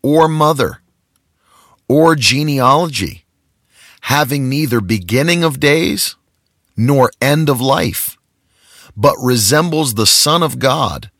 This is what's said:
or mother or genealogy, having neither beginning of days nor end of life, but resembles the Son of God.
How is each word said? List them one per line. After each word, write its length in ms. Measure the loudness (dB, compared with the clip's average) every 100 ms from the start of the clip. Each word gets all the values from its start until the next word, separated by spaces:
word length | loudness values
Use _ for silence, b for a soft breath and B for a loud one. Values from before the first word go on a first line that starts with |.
or 260 | 0 2 2
mother 540 | 2 0 0 -2 -6 _ _ _ _ _ _ b b b b 0
or 280 | 2 4 2
genealogy, 1080 | 0 -2 -2 0 2 2 0 -4 -8 -10 _ _ _ _ _ b b b
having 480 | -4 -2 -2 -2 -2
neither 320 | -2 0 -2
beginning 640 | 0 -4 -2 0 0 0 -2
of 160 | 0
days 540 | 0 2 0 -4 -6 -10 _ _ _ _ _ -2
nor 340 | 2 2 2 0
end 260 | 0 0 0
of 120 | 0
life, 560 | 0 0 -2 -4 -8 -12 _ _ _ b b b b 0
but 180 | 0 2
resembles 720 | 0 0 2 2 0 -2 -2
the 120 | -2 0
Son 380 | 2 2 0
of 160 | -2 -2
God. 500 | -2 0 -4 -6 -16 _